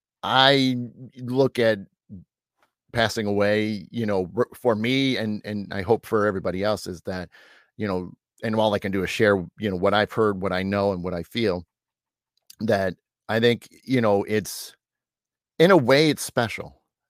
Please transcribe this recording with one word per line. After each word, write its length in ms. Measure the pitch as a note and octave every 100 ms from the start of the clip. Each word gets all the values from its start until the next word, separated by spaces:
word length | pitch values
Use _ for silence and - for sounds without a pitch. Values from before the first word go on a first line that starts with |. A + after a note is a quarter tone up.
| _ _
I 540 | - B2+ C3+ C#3 C3 B2 A#2+ - C3 B2+
look 400 | A#2+ B2+ C3 -
at 220 | A2+ G#2 F#2+ _ _ F#2+ - _ _ _ _ _ _
passing 340 | A#2+ A2+ - G#2
away, 600 | G2+ G2+ G#2+ G#2+ G#2 -
you 140 | A#2 A2
know, 240 | G2 F2+ G2+
r-, 120 | -
for 220 | - B2 G#2+
me, 420 | A#2 C3+ C3+ G#2+
and, 240 | A2 G#2 G#2
and 260 | G#2 F#2+
I 80 | G2
hope 240 | F#2+ A2+ -
for 200 | A2 G#2
everybody 380 | F#2+ F#2 F2+
else, 240 | G2+ G#2 F#2+
is 140 | E2+
that, 280 | - F#2 F2 - - _ _ -
you 100 | G#2
know, 240 | F#2 F2+ - _ _
and 120 | A2+ A2
all 180 | G#2+
I 60 | G2+
can 120 | G2+
do 120 | F#2+
is 60 | F2
share, 340 | - A2 G2 E2+ -
you 100 | G#2+
know, 60 | F#2
what 180 | G2
I've 180 | G#2 G2+
heard, 300 | - G#2+ F#2+
what 120 | F#2+
I 100 | F#2
know, 280 | F#2+ G2+ G2+
and 100 | F#2
what 100 | F2+
I 100 | F2
feel, 420 | E2+ A#2+ G#2+ F2+ - _ _ _ _ _ _ _ _ -
that 340 | G#2+ G2+ F#2+ - _ _ -
I 120 | A2
think, 300 | A#2+ A2 - _
you 180 | - B2+
know, 220 | A2+ G2+
it's, 520 | F#2+ G#2+ - - - - _ _ _ _ _ _ _ -
in 120 | E3+
a 60 | F3+
way, 320 | A#2+ C3+ D#3
it's 140 | B2+
special. 580 | - - A2+ - - - _ _